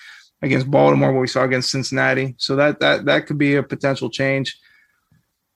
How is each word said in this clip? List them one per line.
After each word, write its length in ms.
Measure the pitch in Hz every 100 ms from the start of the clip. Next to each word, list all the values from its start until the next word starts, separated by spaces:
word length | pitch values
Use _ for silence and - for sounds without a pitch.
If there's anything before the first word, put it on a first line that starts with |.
| - - - _
against 300 | 143 135 131
Baltimore, 420 | 139 147 139 139
what 80 | 135
we 60 | 127
saw 180 | 131
against 260 | 131 127 127
Cincinnati. 640 | 135 131 131 131 131 135 123
So 180 | - 135
that, 240 | 147 147
that, 240 | 143 143
that 220 | 143 147 151
could 100 | 147
be 200 | 143 143
a 60 |
potential 460 | 135 131 139 135 123
change. 500 | - 135 135 131 - _ _ _ _ _ _ _ _ _